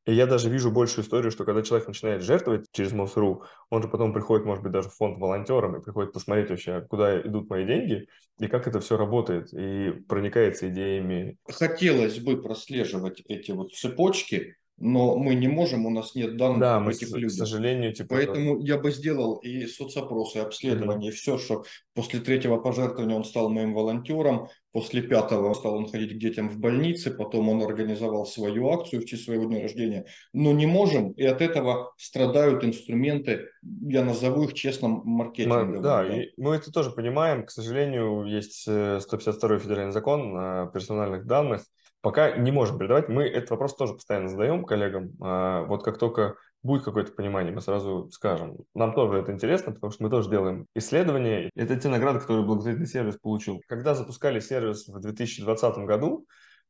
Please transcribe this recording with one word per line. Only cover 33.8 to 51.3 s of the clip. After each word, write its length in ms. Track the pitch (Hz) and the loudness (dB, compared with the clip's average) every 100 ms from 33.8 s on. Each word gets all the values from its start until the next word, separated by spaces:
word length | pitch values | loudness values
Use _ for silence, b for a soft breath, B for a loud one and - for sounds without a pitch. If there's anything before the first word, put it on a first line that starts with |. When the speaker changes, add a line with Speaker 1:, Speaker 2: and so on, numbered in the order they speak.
| 147 131 | 0 2
Speaker 2:
назову 400 | 123 117 127 143 | 2 2 0 2
их 100 | 147 | 0
честно, 340 | - 135 131 117 | 0 -4 0 0
Speaker 1:
Ма-, 140 | 110 | 0
Speaker 2:
маркетинговыми, 800 | 117 117 117 - 113 120 104 95 | 0 0 0 -2 2 4 2 0
Speaker 1:
да, 220 | 139 123 | 2 2
Speaker 2:
да. 120 | 95 110 | 2 -2
Speaker 1:
и 60 | - - | -4 -4
мы 200 | 135 156 | 0 0
это 140 | - | -2
тоже 200 | 170 135 | -2 -2
понимаем. 560 | 120 117 139 160 139 107 | -2 -2 2 2 0 -4
К 40 | |
сожалению, 760 | - 113 131 143 127 110 104 104 | -10 -4 -2 0 0 0 -2 -2
есть, 380 | 104 104 - - | -4 -6 -10 -2
э, 320 | 107 101 101 | 0 2 0
сто 160 | 98 107 | -2 -4
пятьдесят 200 | - 107 | -2 0
второй 220 | 113 104 | 2 2
федеральный 340 | 98 101 98 | 0 -2 -2
закон 440 | 104 110 147 117 92 | -2 0 0 -2 -4
о 300 | 92 92 90 | -4 -4 -4
персональных 600 | 95 92 107 104 95 113 | -6 -6 -4 -2 -4 0
данных. 360 | 127 147 101 - b b _ | 2 2 -2 -6 b b _
Пока 340 | 107 123 151 - | -2 4 4 4
не 160 | 123 | 2
можем 260 | 139 110 - | 4 2 0
передавать. 300 | 98 135 156 | 2 2 2
Мы 160 | 120 | 2
этот 260 | 143 - 123 | 2 0 -2
вопрос 240 | 113 139 | -4 -4
тоже 200 | - 123 | -2 -6
постоянно 340 | - - 101 92 | -6 -4 -2 -2
задаем 360 | 95 113 170 | 0 0 0
коллегам. 480 | 180 107 101 95 90 - | 0 0 0 -2 -8 -8
А, 440 | 95 92 92 92 | -4 0 0 0
вот 180 | 80 101 | -2 -2
как 160 | - 104 | -2 -2
только 380 | 117 113 101 B B _ | -2 0 -2 B B _
будет 220 | 123 139 | -2 0
какое-то 280 | 110 107 101 | 0 -2 -2
понимание, 400 | - 101 98 87 | -4 -4 -2 -2
мы 80 | 92 | -4
сразу 480 | 90 101 98 92 - | -2 -2 -2 -6 -6
скажем. 460 | - 104 85 82 - - | -4 -2 -2 -4 -12 -12
Нам 200 | - 113 | -2 0
тоже 240 | 117 113 98 | 2 2 2
это 140 | 95 | 0
интересно, 400 | 98 113 185 - | -2 0 0 0
потому 180 | 104 104 | -8 -8
что 120 | - | -4
мы 60 | 107 | 0
тоже 200 | 127 101 | 2 2
делаем 360 | 104 95 95 - 113 | 2 2 -2 -6 -6
исследования. 720 | - 147 185 135 120 | 0 2 4 2 2